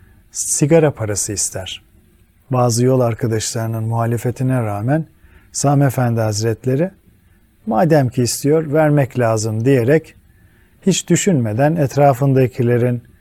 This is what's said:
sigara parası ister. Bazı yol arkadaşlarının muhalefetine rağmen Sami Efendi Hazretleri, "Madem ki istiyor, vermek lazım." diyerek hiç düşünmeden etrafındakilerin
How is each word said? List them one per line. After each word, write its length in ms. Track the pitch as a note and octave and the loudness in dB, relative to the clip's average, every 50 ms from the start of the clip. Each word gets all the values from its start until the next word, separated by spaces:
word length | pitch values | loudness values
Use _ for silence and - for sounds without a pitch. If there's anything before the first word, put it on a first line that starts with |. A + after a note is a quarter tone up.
| _ - _ _ _ _ | _ -20 _ _ _ _
sigara 600 | - - - - - - D3+ C#3 E3 E3 D#3 C#3+ | -12 -10 -8 -6 -2 0 2 4 4 4 4 2
parası 420 | - - A2 G#2 G#2 - - - G2+ | 0 -2 -6 -6 -6 -6 -6 -6 -6
ister. 500 | - - - - G2 F#2 - - - _ _ _ _ _ _ _ _ _ _ _ _ _ - | -6 -6 -6 -8 -10 -12 -12 -14 -18 _ _ _ _ _ _ _ _ _ _ _ _ _ -4
Bazı 360 | C3 B2 B2 B2 A2 A#2 B2 | 0 0 2 2 2 2 2
yol 140 | B2+ C3 B2+ | 2 2 2
arkadaşlarının 840 | B2 A#2 A2 - B2 A2 A2+ A2 - - - A#2 A2+ A2+ A2+ A2+ A2 | 2 0 -2 -2 -4 -2 -2 -2 -4 -6 -6 -6 -6 -6 -6 -6 -4
muhalefetine 800 | A2+ A#2 A#2 A#2 A#2 A#2+ A2+ - B2 A#2 - B2+ C3 C3 B2+ A#2 | -4 -2 -2 -2 -2 -2 -2 -4 -4 -4 -4 -2 -2 -2 -2 -2
rağmen 420 | G#2+ G2+ G2+ A2 B2+ D3 E3 D#3 - _ _ _ _ - - _ _ | -4 -4 -4 -2 -2 -2 -2 -2 -6 _ _ _ _ -20 -20 _ _
Sami 320 | - - - C#3 C#3+ C#3 C#3+ | -8 -2 0 2 2 2 2
Efendi 380 | C3 - C3 B2 A#2+ A#2 A#2 | 2 0 0 -2 0 0 0
Hazretleri, 720 | A2 A2 G#2 G#2+ A2 A2+ A2 - - B2+ C3 C#3+ F3 F#3+ - _ _ _ _ _ _ _ _ _ _ _ _ _ _ | 0 -2 -2 -2 -2 -2 -4 -4 -4 -2 -2 -2 -2 -4 -6 _ _ _ _ _ _ _ _ _ _ _ _ _ _
"Madem 440 | A3 A3+ G#3+ F#3+ D3 D#3+ D3 C3 A2+ | -4 0 0 2 2 4 2 2 0
ki 140 | - C3 A#2+ | 0 -2 -2
istiyor, 500 | A2+ - - - C#3 D#3 E3 D#3+ C#3+ C3+ | -2 -2 -2 0 0 0 0 0 0 0
vermek 460 | D#3+ D#3 D3+ D3 C#3+ C3+ - - B2 | 2 2 4 2 2 0 0 -2 0
lazım." 460 | A#2+ A2+ A2+ A2 A2 A2 G#2+ A2+ A2+ | 0 0 0 0 -2 -4 -4 -2 0
diyerek 500 | C3+ C#3 B2 A2+ B2+ D3+ D#3 - - - _ _ _ _ _ _ _ _ _ _ _ _ _ | 2 2 2 4 2 2 2 0 -4 -12 _ _ _ _ _ _ _ _ _ _ _ _ _
hiç 280 | - F#3+ F3 - - - | -2 0 0 0 0 0
düşünmeden 640 | F3 - - G3+ E3+ C3 A#2 G#2+ G#2+ A#2+ C#3+ D3+ E3 | 0 2 2 2 0 2 0 -2 0 0 0 0 2
etrafındakilerin 1300 | - C#3+ B2 - C#3 C#3+ C#3+ C3 A#2 C#3+ C#3 C3 C3+ C3 A#2+ - - A#2+ A#2+ A#2+ A#2 A#2+ B2 B2 A#2+ - - - _ | 0 -2 0 2 4 4 4 4 2 2 2 2 2 2 0 0 -2 0 0 2 2 0 0 -2 -4 -8 -14 -20 _